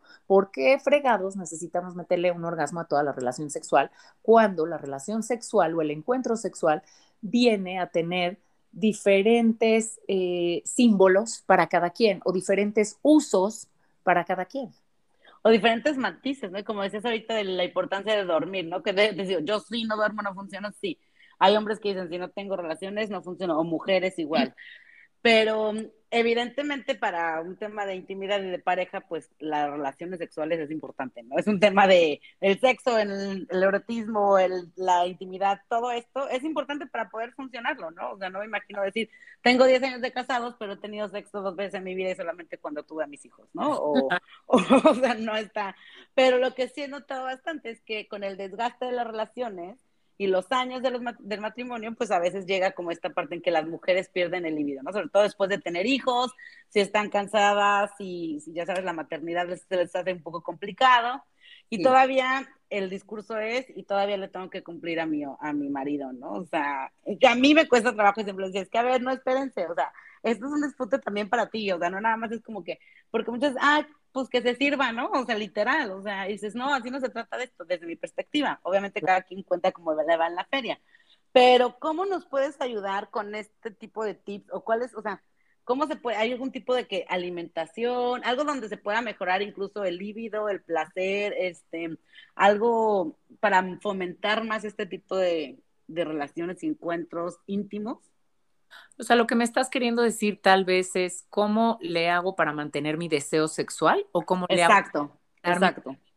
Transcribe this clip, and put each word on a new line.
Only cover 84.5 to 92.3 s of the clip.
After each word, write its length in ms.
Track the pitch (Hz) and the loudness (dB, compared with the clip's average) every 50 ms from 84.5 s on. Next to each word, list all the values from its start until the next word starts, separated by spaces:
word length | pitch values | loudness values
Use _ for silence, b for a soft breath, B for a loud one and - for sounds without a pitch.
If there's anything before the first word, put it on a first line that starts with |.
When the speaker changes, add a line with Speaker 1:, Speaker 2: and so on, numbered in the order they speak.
Speaker 2:
O 120 | - 196 - | -10 -6 -2
cuáles, 300 | - 226 226 247 247 - | -2 -2 -2 -2 -4 -10
o 80 | 214 | -10
sea, 200 | 190 214 190 - _ _ _ _ _ _ _ _ - | -8 -8 -8 -10 _ _ _ _ _ _ _ _ -4
¿cómo 220 | - 247 269 302 | -4 -2 0 -2
se 100 | 285 311 | -2 -4
puede, 200 | - - 240 214 | -4 -4 -4 -2
hay 160 | 202 220 240 | 0 -2 -2
algún 180 | 254 226 262 262 | -2 -4 -6 -8
tipo 220 | - 254 190 - 254 | -8 -8 -4 -2 -2
de 120 | 247 240 240 | -2 -2 -4
que 160 | 196 185 - - | -6 -6 -6 -4
alimentación, 1160 | 175 185 175 180 175 170 165 156 - 165 160 156 - 220 233 240 247 247 247 247 247 247 - | -4 -4 -4 -4 -6 -8 -10 -8 -8 -8 -8 -8 -6 -6 -4 -2 -2 0 -2 -2 -2 -2 -2
algo 200 | 220 247 247 302 | -2 -2 0 0
donde 240 | 294 294 262 220 208 | -2 -4 -4 -6 -8
se 80 | 208 196 | -10 -8
pueda 240 | - 208 208 226 | -4 -2 -2 -2
mejorar 400 | 240 220 202 - 196 180 185 196 | -2 -4 -6 -6 -2 0 0 0
incluso 420 | 202 208 - - 196 196 - 214 202 | -2 -4 -8 -8 -10 -8 -6 -4 -4
el 140 | 180 175 180 | -4 -4 -6
líbido, 500 | 196 208 202 220 226 220 196 214 214 214 | -8 -10 -10 -10 -10 -6 -6 -4 -4 -4
el 140 | 196 170 | -4 -6
placer, 720 | _ - 165 160 156 160 - 185 185 190 196 202 208 208 170 - | _ -4 -2 -2 -4 -4 -4 -4 -2 -2 -2 -2 -2 -4 -2 -2
este, 600 | 185 180 170 - _ _ - 165 170 165 160 - b b b b b b | -4 -4 -6 -10 _ _ -10 -8 -8 -8 -10 -12 b b b b b b